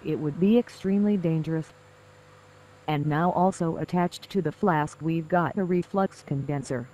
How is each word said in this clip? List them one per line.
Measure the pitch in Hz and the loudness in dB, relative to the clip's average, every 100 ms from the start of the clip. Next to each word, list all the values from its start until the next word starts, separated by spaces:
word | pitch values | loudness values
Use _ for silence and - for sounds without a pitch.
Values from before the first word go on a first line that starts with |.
| - | -4
It | 143 | -4
would | 151 151 | -4 0
be | 196 226 | 4 4
extremely | 233 - 190 202 208 208 | 2 -6 -2 0 2 2
dangerous. | 170 160 151 160 156 - - - - - - - - - - - - | 2 0 0 -4 -6 -14 -20 -20 -20 -20 -20 -20 -20 -20 -20 -14 -4
And | 151 | -2
now | 147 147 175 | 0 2 2
also | - 185 - 165 160 | 2 0 2 -2 -2
attached | 156 180 175 - - | -2 0 0 -2 -4
to | 202 | -2
the | 156 | -2
flask | - 202 156 151 - | 0 2 2 0 -4
we've | 151 165 156 | -4 -4 0
got | 180 160 - | 0 2 -2
a | |
reflux | 180 180 170 196 190 - | 0 0 0 -2 -2 -4
condenser. | - 139 135 143 131 127 120 | -6 -6 -4 -6 -4 -6 -6